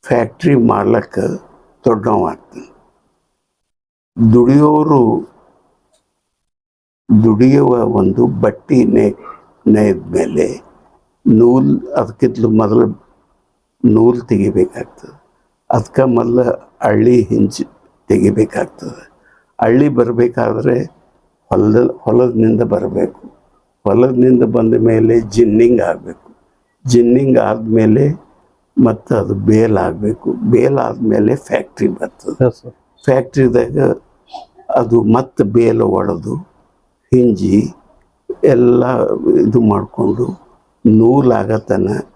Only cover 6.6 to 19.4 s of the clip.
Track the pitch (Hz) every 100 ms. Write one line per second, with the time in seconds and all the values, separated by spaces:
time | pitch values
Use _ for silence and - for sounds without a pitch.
6.6 | _ _ _ _ _ 110 113 104 127 135
7.6 | 139 123 107 - 95 - 120 - 107 -
8.6 | _ 131 120 - 107 - - - _ _
9.6 | - 214 107 95 - - - 73 - -
10.6 | - _ _ _ _ _ - 110 117 127
11.6 | 139 131 - - 110 110 131 - 113 110
12.6 | 107 113 120 - _ _ _ _ _ _
13.6 | _ _ 123 110 113 120 120 104 98 92
14.6 | 90 - - _ - - _ _ _ _
15.6 | _ 120 110 - 135 117 117 123 120 -
16.6 | - _ - 107 113 123 110 113 101 -
17.6 | - _ _ _ _ - 104 104 107 -
18.6 | 92 - - - - _ _ _